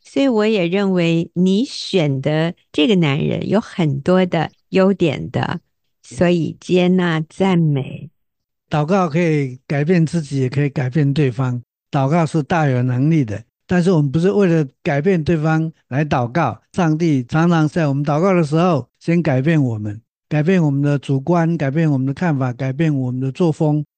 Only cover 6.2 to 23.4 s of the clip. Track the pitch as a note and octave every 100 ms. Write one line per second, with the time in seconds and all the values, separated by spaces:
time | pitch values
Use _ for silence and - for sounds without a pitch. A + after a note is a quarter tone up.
6.2 | F3 F3 D3+ - - F#3 F3+ F#3 F3 D#3+
7.2 | D#3 - F#3+ F3 D#3+ C#3+ C3 - C#3+ _
8.2 | _ _ _ _ _ D3+ D3 G3 F3+ C#3+
9.2 | F3 D3+ C#3 B2+ _ D3 D3 F3+ E3 E3+
10.2 | C#3+ C#3 B2+ C3 C#3+ C3+ B2+ B2 C#3 C#3
11.2 | C#3 B2 C3 B2 - _ _ D3 C#3 E3+
12.2 | E3 E3 C#3 F3 D3+ B2+ B2+ B2 C#3+ D#3+
13.2 | A#2+ G#2 - _ _ F3+ E3+ F3 D3 C3+
14.2 | F3+ G3+ G3 E3 C#3+ _ - C#3+ D3+ F#3
15.2 | D3 E3+ D3+ D#3+ D#3+ - _ B2+ D#3 D3
16.2 | A#2+ C3+ D3 F#2+ _ - E3+ D#3 E3+ C#3
17.2 | A#2+ D#3+ E3+ E3+ D#3 F3+ D#3 C#3 D3 D3
18.2 | F#3+ F3+ D#3 D#3+ F3+ D#3 A#2+ _ - E3+
19.2 | D#3+ C3 C3+ D#3+ C3 A2+ G#2 G#2 _ _
20.2 | _ D3+ D3+ F#3+ D#3 C#3 C#3+ C#3+ - C3+
21.2 | C3+ F3 E3 E3+ C#3 C#3 D#3+ C#3 C3 C3+
22.2 | F3+ C#3+ C3 A#2+ C3+ C3 E3 C#3+ B2+ B2
23.2 | C3 C3